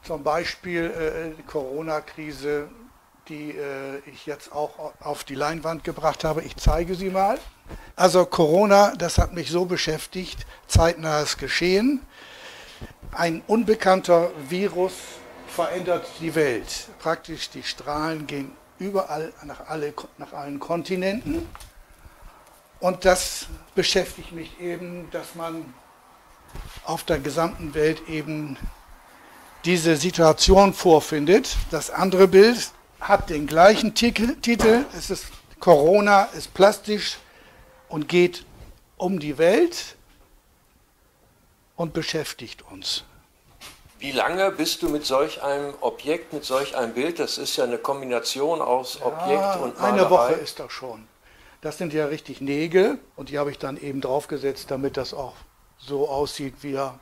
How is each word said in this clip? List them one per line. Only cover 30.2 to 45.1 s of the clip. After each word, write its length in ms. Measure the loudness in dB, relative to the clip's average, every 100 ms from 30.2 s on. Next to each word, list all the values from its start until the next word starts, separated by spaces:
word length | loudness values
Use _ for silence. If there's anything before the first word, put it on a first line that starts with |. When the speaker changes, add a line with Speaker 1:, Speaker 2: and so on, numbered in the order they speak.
| 4 6 6 8 8
Speaker 1:
vorfindet. 840 | 6 6 6 6 -2 4 4 4 -4 -2
Das 200 | -6 -6
andere 380 | -2 0 6 8
Bild 440 | 10 8 6 -4 -12 _ _
hat 300 | 2 2 2
den 160 | -4 -2
gleichen 480 | 8 8 8 0
Titel, 420 | 2 0 2 -2 -2
Titel. 420 | 0 4 6 4 2 -8
Es 140 | -8
ist 160 | -8 -10 -20 _ -2
Corona, 640 | 6 8 8 6 6 6
ist 280 | 4 -4 -12
plastisch 640 | 6 6 6 -4 -4 -4 -10 -16 _ -20 -20 -20 _ _
und 200 | -8 0
geht 360 | 4 4 2 -18 -20 -20 -20 _ _
um 220 | -4 -2
die 200 | -4 2
Welt 580 | 4 6 2 0 -14 -18 _ _ _ _ _ _ _ _ _ _ _ _ _ _ _ _ _ -10
und 160 | -6
beschäftigt 720 | -6 -6 -6 -6 -12 -16 -18 -20
uns. 340 | -14 -8 -8 -10 _ _ _ _ _ -20 -20 _ _
Speaker 2:
Wie 140 | -6
lange 380 | -2 -2 2 0
bist 320 | 0 -4 -2
du 80 | -2
mit 160 | -2
solch 360 | 0